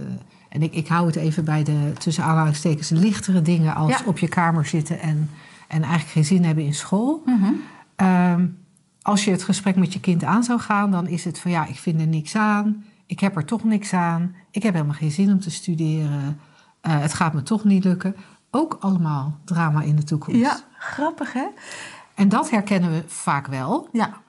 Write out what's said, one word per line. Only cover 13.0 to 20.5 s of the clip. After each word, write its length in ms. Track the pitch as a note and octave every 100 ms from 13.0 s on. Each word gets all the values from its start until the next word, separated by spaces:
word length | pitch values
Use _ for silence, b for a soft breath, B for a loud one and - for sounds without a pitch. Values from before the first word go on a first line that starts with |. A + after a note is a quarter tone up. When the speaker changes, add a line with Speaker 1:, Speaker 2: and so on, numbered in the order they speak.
| -
Speaker 1:
Ik 140 | F#3
heb 160 | G3 F#3+
er 80 |
toch 200 | D3 A3+
niks 280 | A3+ G#3+ G#3
aan. 420 | F#3 E3+ E3+ F3 B B
Ik 120 | G#3
heb 100 | A3
helemaal 200 | E3+ D3
geen 160 | D3 D#3
zin 200 | D3 G3
om 80 | F#3+
te 100 | F3
studeren. 920 | - - E3 D#3+ D#3 D3+ C#3+ C#3 D3 B B B _
Eh, 200 | - D3+
het 140 | D3+
gaat 180 | - E3
me 80 | D3+
toch 220 | - G#3+
niet 200 | G#3 G3
lukken." 320 | F#3 F3+ F#3+ G3 B B _
Ook 260 | B3 D#4+ -
allemaal 580 | G3 F#3 D#3+ C#3+ C3+ D3+
drama 380 | - E3+ E3 D3+
in 140 | D3+ D3+
de 80 |
toekomst. 360 | D3 D3+ - A#3
Speaker 2:
Ja, 180 | B3+